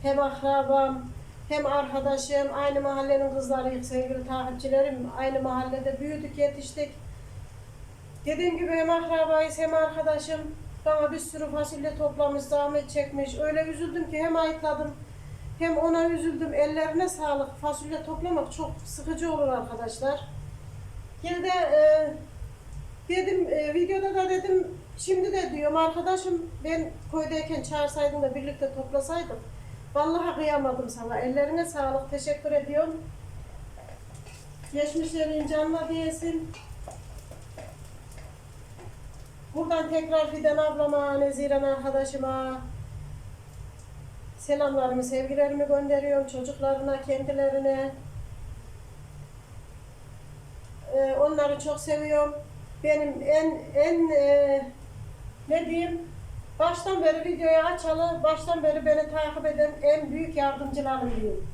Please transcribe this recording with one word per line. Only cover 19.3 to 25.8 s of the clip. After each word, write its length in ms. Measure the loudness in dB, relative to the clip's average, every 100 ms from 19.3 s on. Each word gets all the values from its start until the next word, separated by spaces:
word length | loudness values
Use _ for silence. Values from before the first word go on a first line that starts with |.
olur 160 | 2 2
arkadaşlar. 720 | 0 -4 -6 -6 -2 -2 -2 -6 -10 -10 -12 -14 -14 -12 -12 -12 -10
Yine 200 | -6 -2
de, 60 | 0
e, 680 | 2 6 8 8 8 4 -2 -12 -12 -12 -12 -14 -12 -12 -14 0
dedim, 380 | 2 4 2 2
e, 240 | 2 2
videoda 400 | 2 2 2 2
da 160 | 2 2
dedim, 380 | 2 4 4 2 -6 -14 -10
şimdi 340 | 0 2 4
de 180 | 2 0
diyorum 240 | 0 2
arkadaşım, 680 | 4